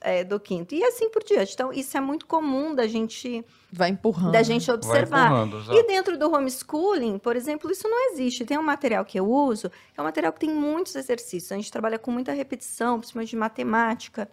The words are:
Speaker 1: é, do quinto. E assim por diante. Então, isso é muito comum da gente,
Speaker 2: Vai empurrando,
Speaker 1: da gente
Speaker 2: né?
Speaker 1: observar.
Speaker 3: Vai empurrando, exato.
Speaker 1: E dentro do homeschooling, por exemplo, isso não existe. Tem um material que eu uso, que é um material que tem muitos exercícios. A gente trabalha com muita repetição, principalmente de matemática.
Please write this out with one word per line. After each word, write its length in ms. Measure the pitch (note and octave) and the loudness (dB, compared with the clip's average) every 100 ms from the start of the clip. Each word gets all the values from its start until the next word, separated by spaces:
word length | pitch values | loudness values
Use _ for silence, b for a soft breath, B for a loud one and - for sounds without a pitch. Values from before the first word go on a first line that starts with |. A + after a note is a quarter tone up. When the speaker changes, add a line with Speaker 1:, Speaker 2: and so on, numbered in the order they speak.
Speaker 1:
é, 200 | - F#3 | -2 0
do 160 | F#3 G#3 | 0 -4
quinto. 340 | G3+ F3+ E3+ | -4 -6 -4
E 120 | D4 | 0
assim 260 | A#4+ A#4+ A4+ | 0 0 0
por 140 | A4 | -2
diante. 280 | - D4 G3 | 2 2 2
Então, 200 | - C4 | -2 -4
isso 240 | C4+ C4+ C#4 | -4 -4 -2
é 40 | |
muito 260 | C4+ D#4 - | -2 -4 -2
comum 460 | E4 D4+ C4 D4+ C#4+ | 0 0 0 0 0
da 100 | A3 | 0
gente, 580 | A3 A3+ - B3 A#3 A#3 b b | 0 -4 -6 -8 -8 -10 b b
Speaker 2:
Vai 160 | F3 A3+ | 0 0
empurrando, 420 | G3+ A3+ E3+ F3+ | 2 0 2 4
Speaker 1:
da 120 | A3+ | 6
gente 240 | A3+ A#3 A#3 | 6 2 2
Speaker 2:
né? 60 | |
Speaker 1:
observar. 340 | A#3 A3 C#4+ - | 0 2 2 4
Speaker 3:
Vai 180 | C#4 B3+ | 4 6
empurrando, 300 | C3 G#2+ G#2+ | 6 2 -4
exato. 180 | G#2+ A4 | 4 6
Speaker 1:
E 40 | A#4 | 6
dentro 280 | F#4+ F#4+ D#4+ | 4 0 0
do 140 | D4+ | 2
homeschooling, 880 | D4 C4 B3+ - D4+ F#4+ F#4+ A#3 G3 | 2 0 -4 -6 -2 2 2 0 -2
por 160 | A#3+ | -2
exemplo, 380 | A#3+ B3+ D4+ D#4+ | -2 -2 -4 -4
isso 160 | F#4+ G#4+ | -4 0
não 240 | A#4 C5 | 2 0
existe. 320 | D#4+ B3+ B3 | 0 -2 -2
Tem 120 | A3+ D4 | -2 -2
um 60 | |
material 420 | D#4 C#4 B3+ G3+ | 0 0 0 0
que 140 | G3 F#3+ | -2 -2
eu 100 | G3 | 2
uso, 400 | C4 C#4+ G#3+ G3+ | 2 2 0 -6
que 300 | - - - | -10 -18 -6
é 20 | |
um 40 | |
material 280 | D4+ D#4 D#4+ | -4 0 -2
que 60 | E4 | 0
tem 120 | D#4 | -2
muitos 400 | D#4 D4 D#4 F#4 | 0 0 -2 -4
exercícios. 560 | C#4 C4 A#3 - F3+ - | -6 -4 -4 -4 -10 -8
A 60 | G3 | -8
gente 160 | G#3 | -8
trabalha 260 | A#3 A3 A3 | -4 -4 -4
com 140 | B3+ | -4
muita 180 | A#3+ B3+ | -6 -4
repetição, 680 | C#4+ C4+ B3+ - - A#3+ A#3 | -6 -6 -8 -10 -4 -2 -2
principalmente 300 | A3+ A#3 A3+ | -4 -8 -6
de 60 | A3+ | -4
matemática. 920 | A3 A#3+ B3 A3+ A3+ A#3+ - - G#3 | -4 -4 0 2 2 0 -8 -10 -10